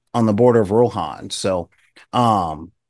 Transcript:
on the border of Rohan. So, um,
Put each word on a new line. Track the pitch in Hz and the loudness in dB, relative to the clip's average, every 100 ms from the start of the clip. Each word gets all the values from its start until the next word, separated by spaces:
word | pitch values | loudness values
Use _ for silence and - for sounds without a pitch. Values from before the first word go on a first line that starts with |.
| _ | _
on | 120 113 | -2 0
the | |
border | 104 123 117 | 4 4 4
of | 95 | 2
Rohan. | 110 120 101 78 58 - | 2 0 -2 -8 -10 -14
So, | - 101 92 85 _ _ _ _ | -8 -4 -4 -8 _ _ _ _
um, | 123 120 104 85 78 82 _ | 0 2 2 -2 -8 -14 _